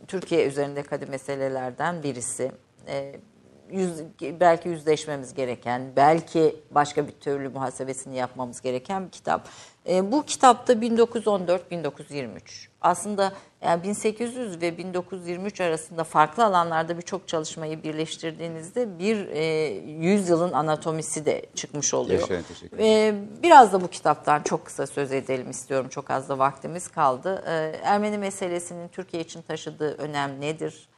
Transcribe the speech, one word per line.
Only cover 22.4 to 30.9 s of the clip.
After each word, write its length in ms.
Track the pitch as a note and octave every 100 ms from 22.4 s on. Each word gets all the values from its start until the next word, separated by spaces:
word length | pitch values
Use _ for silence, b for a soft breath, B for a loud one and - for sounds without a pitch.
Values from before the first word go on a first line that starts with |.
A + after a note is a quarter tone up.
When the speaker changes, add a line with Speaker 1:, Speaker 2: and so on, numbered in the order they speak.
Speaker 2:
teşekkür 360 | D2+ F2 E2+ -
ederim. 380 | A3 G#3+ G#3+ G#3
Speaker 1:
E, 260 | G3+ -
biraz 300 | E4+ D4+ A3+
da 80 | F#3+
bu 80 | F3+
kitaptan 540 | - D#3+ D3 - D3
çok 240 | - E3 -
kısa 200 | - C#3
söz 260 | - C#3
edelim 380 | C3 C3 C3 B2
istiyorum. 380 | C3 - C3+ C3
Çok 220 | D3 C3+
az 180 | C3+ C3+
da 100 | C3+
vaktimiz 500 | C3+ - D3+ E3+ -
kaldı. 560 | - C#3+ B2+ F3+ F#3+ -
E, 340 | E3 D#3 D#3
Ermeni 360 | - G3+ G#3 G#3
meselesinin 680 | G3 G3 F#3 F3 F3 F3 F3
Türkiye 340 | - F#3 E3+
için 200 | E3 E3+
taşıdığı 520 | - D#3+ - D#3 D3+
önem 460 | - D3 D3 C#3 C3+
nedir? 480 | C#3+ D#3+ D#3 - -